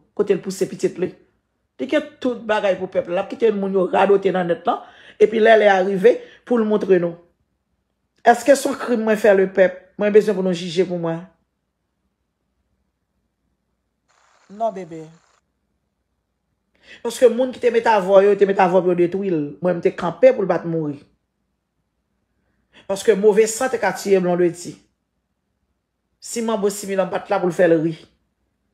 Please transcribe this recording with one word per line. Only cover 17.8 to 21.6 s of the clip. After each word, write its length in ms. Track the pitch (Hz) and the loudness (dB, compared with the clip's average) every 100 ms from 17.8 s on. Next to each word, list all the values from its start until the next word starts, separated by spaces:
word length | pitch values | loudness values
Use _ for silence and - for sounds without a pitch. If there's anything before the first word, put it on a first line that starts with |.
| 233 | 2
avè 160 | 214 185 | 0 4
w 120 | 196 | 4
yo, 80 | 202 | 4
yo 80 | 202 | 2
te 80 | 202 | 2
mete 160 | 196 | 2
avè 140 | 185 185 | 2 2
w 40 | |
pou 120 | 175 | 0
yo 60 | 175 | 0
detwi 320 | 170 190 196 | -2 -2 -4
l. 80 | 165 143 - | -4 -6 -6
Mwen 140 | 180 | -4
menm, 60 | 175 | -2
m 20 | |
te 80 | 185 - | -4 -4
kanpe 360 | 175 175 262 | -10 4 4
pou 120 | 226 180 | 4 -2
l 40 | |
pa 100 | 170 | -4
t 60 | 170 | -4
mouri, 300 | 165 151 135 _ _ _ _ _ _ | -6 -6 -10 _ _ _ _ _ _